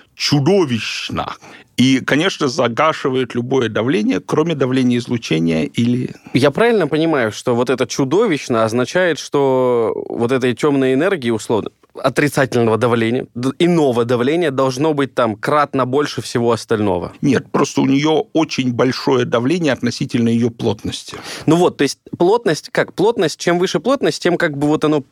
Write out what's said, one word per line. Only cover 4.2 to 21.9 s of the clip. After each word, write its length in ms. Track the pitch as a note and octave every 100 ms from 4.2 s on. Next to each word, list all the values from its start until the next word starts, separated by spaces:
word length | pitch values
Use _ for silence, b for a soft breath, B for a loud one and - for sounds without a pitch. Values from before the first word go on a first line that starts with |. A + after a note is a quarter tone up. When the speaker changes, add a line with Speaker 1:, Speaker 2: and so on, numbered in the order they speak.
| - - D#3+
Speaker 1:
давления 440 | D#3 C3+ C3 B2 A#2+
излучения 640 | A#2 A#2+ - D#2+ E2 D#2+ -
или 460 | - A#2 B2+ B2 - -
Speaker 2:
Я 180 | C#3 F#3
правильно 360 | - A#3 A3+ D#3+
понимаю, 440 | D#3 E3 D3+ A2+
что 240 | G#2 - A#2+
вот 140 | B2+
это 160 | B2+ B2
«чудовищно» 760 | - C3+ E3 A#3 D3 - A#2+
означает, 540 | A2 A#2 B2+ F3+ F#3 D3
что 760 | - D3 C3+ C3 B2+ A#2+ A2 - -
вот 220 | B1 A#2
этой 220 | C3 B2
темной 400 | A#2 D3+ C#3 C3
энергии, 380 | C3 F3 F#3+ A#2+
условно, 400 | A2+ - A2+ F2 - _ -
отрицательного 800 | - C3 D3 - C3+ B2 A#2 A2
давления, 480 | A#2+ A#2 A2+ B2 -
д-, 200 | A#2+ B2+ -
иного 460 | E3+ E3+ C#3+ A#2 A#2
давления 460 | B2 B2+ E3 E3
должно 420 | C3 C3+ B2+ D#3+
быть 220 | D3 C3+ -
там 200 | A#2 G2+
кратно 500 | - D3 C#3+ C3+ B2
больше 340 | C3 D3 -
всего 300 | - B2 A#2
остального? 640 | A2+ - A2+ G#2 F2+ F#2+ -
Speaker 1:
Нет, 260 | D3 G#2+ -
просто 300 | - C#3+ -
у 40 | C#3
нее 400 | C3+ D3+ D#3 -
очень 380 | D#3+ D#3 - C3
большое 520 | A#2+ B2+ B2 - C3 B2
давление 480 | A#2+ B2 F#3 D#3
относительно 560 | A#2+ B2 - C#3+ B2 A#2
ее 220 | A#2 A#2+
плотности. 640 | - A2+ G2+ - - - - B B -
Speaker 2:
Ну 80 | E3
вот, 220 | F3+ -
то 60 |
есть 140 | C#3